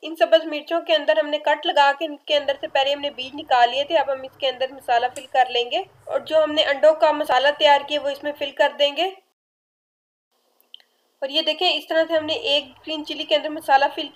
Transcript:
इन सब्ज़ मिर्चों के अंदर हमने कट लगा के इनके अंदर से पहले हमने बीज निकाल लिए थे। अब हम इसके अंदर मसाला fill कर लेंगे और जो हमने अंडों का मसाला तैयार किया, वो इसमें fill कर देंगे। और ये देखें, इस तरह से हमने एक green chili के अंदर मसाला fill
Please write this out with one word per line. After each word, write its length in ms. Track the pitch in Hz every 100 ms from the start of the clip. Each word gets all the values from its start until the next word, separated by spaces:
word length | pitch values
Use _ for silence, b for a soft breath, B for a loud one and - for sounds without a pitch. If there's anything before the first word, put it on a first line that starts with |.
इन 120 | 311
सब्ज़ 320 | 330 339 330 320
मिर्चों 340 | 302 285 339
के 140 | 330
अंदर 240 | 320 294 311
हमने 200 | 294 294
कट 280 | 294 302 339
लगा 240 | 339 277
के 120 | 277
इनके 300 | 330 285 -
अंदर 220 | 294 277 269
से 60 | 311
पहले 240 | 277 269
हमने 180 | 285 285
बीज 240 | 285 262
निकाल 360 | 285 311 247 240
लिए 140 | 254
थे। 120 | 285 320
अब 140 | 277
हम 140 | 269
इसके 220 | 262 _ 269
अंदर 260 | 247 262
मसाला 360 | 269 - 240 247
fill 180 | 247 262
कर 180 | 277 254
लेंगे 340 | 247 240 294 381 _ -
और 160 | 277
जो 160 | 254 311
हमने 200 | 302 302
अंडों 280 | 302 277 294
का 180 | 311 330
मसाला 380 | 294 294 254 269
तैयार 300 | 294 302 285
किया, 180 | 277 294
वो 80 | 277
इसमें 240 | 277 294
fill 180 | 294 277 269
कर 140 | 285
देंगे। 340 | 277 285 285 359 381 _ _ _ _ _ _ _ _ _ _ _ _ _ _ _ - _ _ _ _
और 80 | 277
ये 120 | 285
देखें, 260 | 311 311 359
इस 200 | 330 302
तरह 160 | 320
से 120 | 320 330
हमने 180 | 311
एक 380 | 311 - 285 285 -
green 200 | - 311
chili 200 | 302 294
के 100 | 311
अंदर 160 | 302 285
मसाला 380 | 302 320 269 277
fill 200 | 311 302